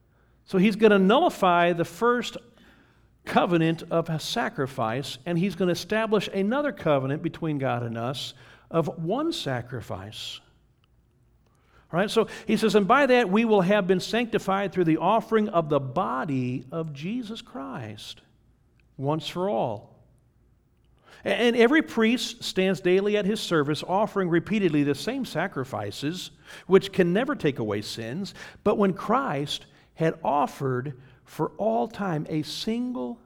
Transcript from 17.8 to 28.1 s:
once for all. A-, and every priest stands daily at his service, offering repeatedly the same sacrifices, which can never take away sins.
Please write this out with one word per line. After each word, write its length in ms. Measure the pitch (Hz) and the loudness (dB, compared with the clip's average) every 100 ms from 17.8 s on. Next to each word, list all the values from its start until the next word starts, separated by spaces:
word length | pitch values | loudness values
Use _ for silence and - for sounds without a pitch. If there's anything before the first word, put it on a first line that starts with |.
| 110 107 - - _ _ _ _ _ _ _ - | -10 -12 -16 -18 _ _ _ _ _ _ _ -6
once 320 | 135 156 156 | -2 -2 -4
for 200 | 175 190 | -4 -2
all. 540 | 220 143 107 - _ _ _ _ _ _ _ _ _ _ _ _ - | 0 -2 -4 -10 _ _ _ _ _ _ _ _ _ _ _ _ -10
A-, 40 | 214 | -4
and 260 | 196 240 233 | 0 2 4
every 240 | 233 311 | 4 4
priest 640 | 311 - 220 247 - - | 2 2 2 2 -4 -8
stands 380 | - - 190 190 | -4 0 2 2
daily 360 | 180 185 208 208 | 2 2 2 0
at 80 | |
his 160 | 190 214 | 0 -2
service, 440 | - 165 143 151 - | 0 2 2 -2 -2
offering 420 | 185 208 202 180 | 0 0 0 0
repeatedly 540 | 170 170 214 185 147 | 0 2 0 2 2
the 140 | 143 139 | 2 0
same 280 | - 269 | -4 -6
sacrifices, 1080 | 233 151 - 147 127 107 101 - 143 180 - - - - - | -4 -4 -4 -4 -6 -6 -6 -6 -6 -6 -12 -18 -20 -18 4
which 260 | 190 - | 4 4
can 200 | - 175 | 2 2
never 240 | 190 269 285 | 2 0 0
take 240 | 156 127 | -2 -2
away 220 | 107 104 | -2 -4
sins. 520 | - - 113 | -4 -10 -8